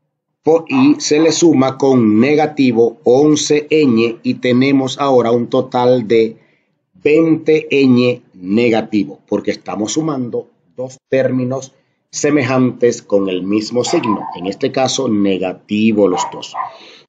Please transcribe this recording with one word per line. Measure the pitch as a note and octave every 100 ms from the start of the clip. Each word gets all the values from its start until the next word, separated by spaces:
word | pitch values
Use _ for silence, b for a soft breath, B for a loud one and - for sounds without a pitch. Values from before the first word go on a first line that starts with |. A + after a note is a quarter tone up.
| _ _ _ _
po-, | - E3 D#3+
y | C3 C#3 D3
se | - D3
le | E3
suma | - E3+ C3+ C3 C3
con | C3+ B2+ A2 G#2+
negativo | C3+ D3+ D3+ D3 C3 A2+ A#2 -
once | - B2+ D3+ D3 - D3 D3
N | D#3 C#3+ A2+ A#2 -
y | B2+ B2
tenemos | B2+ B2 C3 C#3 C3 C3
ahora | C#3+ B2+ A#2
un | A#2+ A#2+
total | C3 D3 B2+ B2 B2+ G#2
de | A2+ A2+ A2+ b b b b _
veinte | _ D3 D#3 E3 D#3 - D#3 D#3
N | C#3+ C3+ B2 B2 A#2+ _
negativo, | F#2 F2+ G#2+ A#2+ A2 A2 G#2+ - - -
porque | G2+ G2+
estamos | - - F#2 G#2+
sumando | D#3 D#3+ C3+ A#2+ A#2 - _ _ -
dos | B2+ - -
términos | C3 B2+ C3 B2 C3 C3 _ _ _ _
semejantes | - D3 D3 B2 C3 B2+ - A#2+ A2+
con | - G2+ F#2+
el | F#2
mismo | F#2 G#2+ G#2+ A#2+
signo, | A#2+ - A2+ F#2+ - E2+
en | F2+
este | G2 C3+
caso | C3 B2+ - B2+
negativo | G#2 G2+ F#2 F#2 F2+ - G#2+ A2 G#2 G2
los | F2+ -
dos. | D2+ - - - B B B